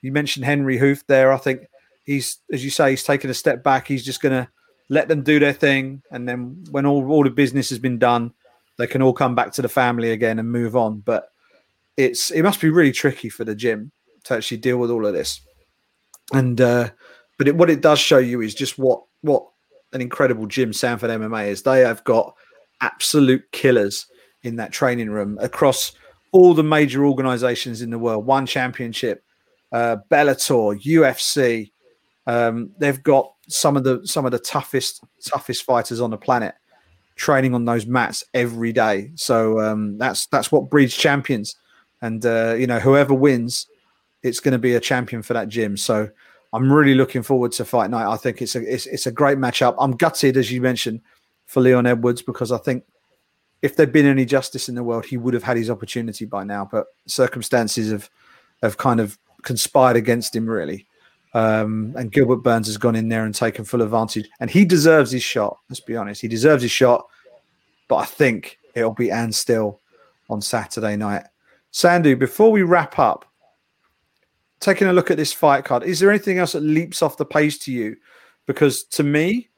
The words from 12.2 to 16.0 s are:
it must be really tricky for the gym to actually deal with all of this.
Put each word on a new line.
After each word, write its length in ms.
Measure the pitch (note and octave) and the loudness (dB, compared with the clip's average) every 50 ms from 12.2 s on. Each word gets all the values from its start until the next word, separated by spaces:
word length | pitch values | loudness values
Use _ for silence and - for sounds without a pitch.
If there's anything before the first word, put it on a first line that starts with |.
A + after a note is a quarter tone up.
| - - | -6 -4
it 120 | - D#3+ | -2 0
must 180 | D#3+ G3+ G3 - | 0 0 0 0
be 100 | - D#3+ | 0 2
really 220 | D#3 F3 E3 C#3 | 4 4 4 4
tricky 360 | B2 - - C#3+ B2 - - A2+ | 2 0 -2 -2 -2 -2 -12 -14
for 160 | - - A2+ | -10 -10 -8
the 100 | A2 G#2+ | -8 -8
gym 380 | G#2 A#2+ A#2+ A2 G#2+ G#2+ C#3+ _ _ _ _ _ _ _ | -4 -2 -2 -2 -2 -8 -14 _ _ _ _ _ _ _
to 100 | - C3 | -6 -6
actually 240 | A2+ A2 - B2 A2+ | -4 -4 -8 -10 -4
deal 200 | - C3 B2 B2 | -2 -2 -2 0
with 120 | B2 A#2 | -2 -2
all 160 | A#2+ A2+ G#2+ | -2 -2 -2
of 80 | G#2 G2 | -2 -2
this. 260 | D#2+ - - - - _ _ _ _ _ _ _ _ _ _ _ _ | -4 -6 -8 -10 -12 _ _ _ _ _ _ _ _ _ _ _ _